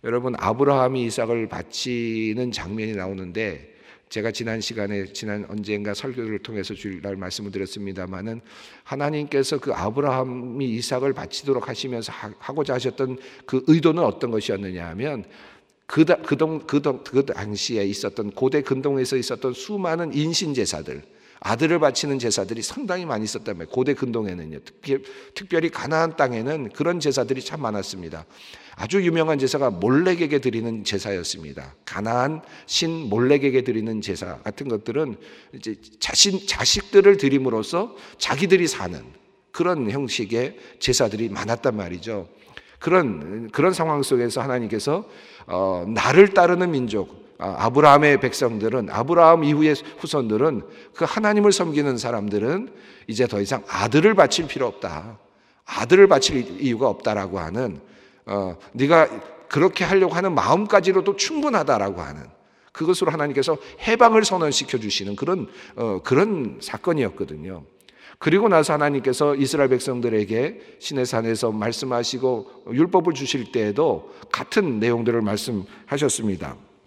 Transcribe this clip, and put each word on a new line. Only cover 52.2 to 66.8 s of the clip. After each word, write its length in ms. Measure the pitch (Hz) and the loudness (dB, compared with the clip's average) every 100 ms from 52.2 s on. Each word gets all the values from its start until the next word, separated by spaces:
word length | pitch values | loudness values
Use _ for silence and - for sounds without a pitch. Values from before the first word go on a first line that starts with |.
| 104 104 110 180 254 - - - - | 0 0 0 -2 -4 -14 -20 -20 -10
이제 200 | 110 123 | 0 2
더 140 | 104 | 2
이상 220 | 101 131 - | -2 -4 -4
아들을 460 | - 107 143 190 202 | -4 2 6 6 8
바칠 320 | 180 - 156 | 6 4 -4
필요 200 | - 123 | -4 -4
없다. 520 | - 90 78 98 110 _ _ _ _ - | -4 -8 -8 -12 -18 _ _ _ _ -12
아들을 420 | - 113 185 196 | -6 4 8 10
바칠 300 | 147 - 143 | 8 4 -2
이-, 280 | 113 92 139 | -4 -4 -2
이유가 220 | 113 127 | 2 0
없다라고 500 | 98 - 104 95 95 | 0 -2 -2 -4 -6
하는, 400 | 82 98 123 76 - - - _ - | -4 -4 -4 -6 -16 -20 -20 _ -6
어, 320 | 101 95 85 - | -4 -4 -8 -14
"네가 760 | 120 139 165 151 107 - - - | -2 4 6 6 2 -16 -20 -6
그렇게 340 | 147 180 - | 2 2 2
하려고 300 | 175 190 185 170 | 2 4 4 2
하는 180 | 190 | 0
마음까지로도 840 | 151 - 165 208 202 175 190 185 196 | 0 2 2 6 4 6 2 2 -2
충분하다"라고 840 | - 311 294 220 143 120 101 90 | -2 -2 0 0 2 2 0 -4
하는, 220 | 73 73 58 - _ _ _ | -10 -12 -16 -20 _ _ _
그것으로 400 | - 160 180 180 | -4 0 2 0
하나님께서 460 | 156 147 135 135 151 - - - | 0 -2 0 0 -2 -4 -10 -2
해방을 380 | 233 240 220 | 6 8 8
선언시켜 540 | 214 185 156 - 139 127 | 4 0 0 0 -2 -4
주시는 400 | 107 - 98 101 | -2 -4 -6 -4
그런, 300 | 143 185 110 - - - | -2 -2 -4 -12 -20 -6
어, 260 | 113 95 | -4 -4
그런 560 | - 127 208 190 113 98 | 2 2 4 0 -4 -8
사건이었거든요. 1040 | - - | -12 -6